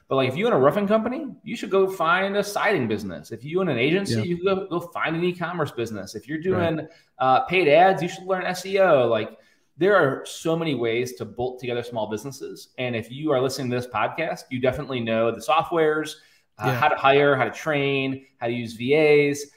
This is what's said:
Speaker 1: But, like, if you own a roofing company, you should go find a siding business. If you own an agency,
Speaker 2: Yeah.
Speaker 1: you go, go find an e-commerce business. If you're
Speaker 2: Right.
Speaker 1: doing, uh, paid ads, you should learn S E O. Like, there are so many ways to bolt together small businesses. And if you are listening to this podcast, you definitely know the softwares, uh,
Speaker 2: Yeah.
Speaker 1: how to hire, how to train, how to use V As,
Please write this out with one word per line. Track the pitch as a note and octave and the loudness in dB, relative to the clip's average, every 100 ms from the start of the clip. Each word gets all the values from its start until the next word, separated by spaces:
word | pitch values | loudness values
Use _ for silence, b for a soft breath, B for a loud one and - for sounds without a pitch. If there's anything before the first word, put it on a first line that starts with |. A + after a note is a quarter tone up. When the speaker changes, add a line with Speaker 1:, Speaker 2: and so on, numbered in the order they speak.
| - | -2
Speaker 1:
But, | C3+ | 0
like, | B2+ | 0
if | D3 | 0
you | A#3 | 2
own | |
a | F3+ | 4
roofing | C#3 F3 G3 | 4 2 2
company, | A3 A3 B3+ C#4 - | 2 0 -6 -10 -12
you | - A3 | -12 -10
should | - | 0
go | F#3+ F#3+ | 2 2
find | F#3+ D#3+ F3+ G3 G3+ | 0 2 2 2 -2
a | |
siding | G3+ - F3+ F#3 A2+ | -2 -2 0 0 0
business. | G#2 G#2 D#2 - | -4 -6 -12 -14
If | G#2+ | -14
you | C#3 F3 | -6 -2
own | F#3 | 0
an | A#2+ | 0
agency, | C#3 F#3 G3 A2+ | 2 0 0 -2
Speaker 2:
Yeah. | |
Speaker 1:
you | F3 F3 | -2 -2
go, | F#3 F#3 - | 0 -2 -2
go | E3 | -6
find | - G#2 B2+ E3 | -6 -4 -4 -2
an | |
e-commerce | F3+ F3 E3 F3 D3 | -2 -2 -4 -4 -4
business. | - A2+ G#2+ F#2+ G#2+ | -4 -6 -8 -10 -12
If | - | -10
you're | D#3 | -6
Speaker 2:
Right. | F3+ F3+ E3+ D#3 | -2 0 0 -2
Speaker 1:
doing, | D3+ b b - | -8 b b -2
uh, | C3 B2+ - | 2 2 2
paid | F3+ D#3 | 2 6
ads, | D3+ F#3+ E3+ | 8 6 4
you | E3+ | -2
should | E3+ F3+ | -6 -4
learn | F#3 | -4
S | F3 F3+ F#3+ | -4 -6 -2
E | G3 | 2
O. | F#3 C#3+ A#2+ | 4 6 4
Like, | A2 G#2+ - b b _ - | 0 -2 -10 b b _ -2
there | F#3 G3 | 2 4
are | C#3 B2+ - | 4 0 -8
so | - E3 E3 | -6 -2 -2
many | E3 B2+ | -2 -2
ways | A#2 A#2 B2 - | -2 -2 -4 -8
to | G#2+ | -10
bolt | - B2+ B2+ | -8 -8 -6
together | A#2+ A#2+ | -6 -6
small | A#2 A#2 G#2 | -6 -6 -6
businesses. | A2 C#3 C3+ - - - - | -6 -8 -12 -14 -14 -14 -8
And | B2+ A#2 | -6 -6
if | A2 | -8
you | C3+ D3+ | -6 0
are | C3 | 0
listening | C3 - B2+ | 0 -2 -4
to | B2 | -4
this | A#2+ | -4
podcast, | G#2+ A#2 - D#3+ F#3 - | -2 -2 -4 -6 -8 -8
you | B2+ | -2
definitely | B2+ - C3 C3 | -2 -2 -4 -6
know | A2+ A2+ A#2 | -2 0 0
the | A#2 | -2
softwares, | C3 D#3 D#3 E3+ D#3 D#3 D3+ - b b b - | 0 0 0 2 2 0 -4 -10 b b b -6
uh, | G#2+ | -2
Speaker 2:
Yeah. | B2 | 2
Speaker 1:
how | D3 | 2
to | C3+ | 4
hire, | C#3 C#3 C#3+ C3+ | 4 6 6 4
how | A2+ | 0
to | |
train, | - D#3+ C#3+ C#3 C#3 C3+ C3+ b _ | -2 -2 0 0 0 -2 -6 b _
how | A#2+ | -4
to | |
use | A#2+ A2+ | -4 -6
V | A2+ B2 D3+ | -6 2 4
As, | D#3 D3 C#3+ C#3+ - | 6 6 4 0 -8